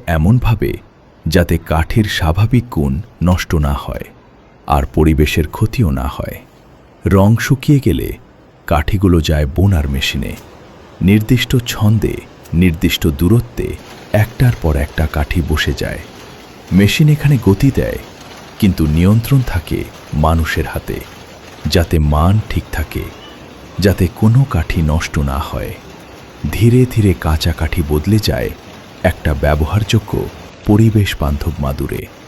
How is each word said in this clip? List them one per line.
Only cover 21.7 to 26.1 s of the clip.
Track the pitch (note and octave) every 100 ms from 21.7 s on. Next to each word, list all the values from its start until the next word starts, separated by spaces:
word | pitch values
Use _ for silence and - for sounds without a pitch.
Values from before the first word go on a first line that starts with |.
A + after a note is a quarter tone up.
| F2+ E2 E2+
মান | D2+ D2 E2+ G#2+ -
ঠিক | E2+ -
থাকে, | - E2 - F#2 - - - - - - -
যাতে | G2 F#2+ F2+ -
কোনো | A2 B2
কাঠি | C#3 E2 D#2+ F2
নষ্ট | D2+ D2+ - D#2+
না | C#2 C#2
হয়। | - C#2 G1+ - - - -